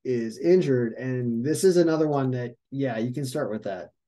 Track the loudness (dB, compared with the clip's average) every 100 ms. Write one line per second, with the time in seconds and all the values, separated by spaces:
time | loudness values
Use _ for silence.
0 | -4 -2 -4 -2 4 4 4 2 0 -4
1 | -6 -4 -2 -2 -2 2 4 4 4 4
2 | 2 2 0 -2 -6 -12 _ -4 -2 -2
3 | -4 -4 -6 -4 -4 -4 -6 -8 -10 _